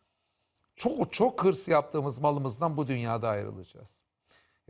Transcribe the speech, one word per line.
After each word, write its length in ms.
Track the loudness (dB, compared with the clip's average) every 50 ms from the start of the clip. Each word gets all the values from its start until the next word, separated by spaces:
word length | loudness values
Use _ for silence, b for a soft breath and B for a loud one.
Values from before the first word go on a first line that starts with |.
| _ _ _ _ _ _ _ _ _ _ _ _ _ _ _
çok, 360 | -4 -4 -2 -2 -2 -4 -2 0
çok 320 | 2 2 2 2 2 2
hırs 240 | 2 2 2 2 2
yaptığımız 500 | 4 4 4 2 -2 -4 -2 -2 -2 0
malımızdan 580 | 2 2 2 2 0 -4 -4 -2 -2 -2 0
bu 100 | 0 -2
dünyada 420 | -2 -2 -2 -2 -2 -2 -2 0 0
ayrılacağız. 760 | -2 -2 -4 -6 -10 -12 -16 -18 -20 -20 -20 -20 _ _ _ _ _ _ b b b b b b b b b b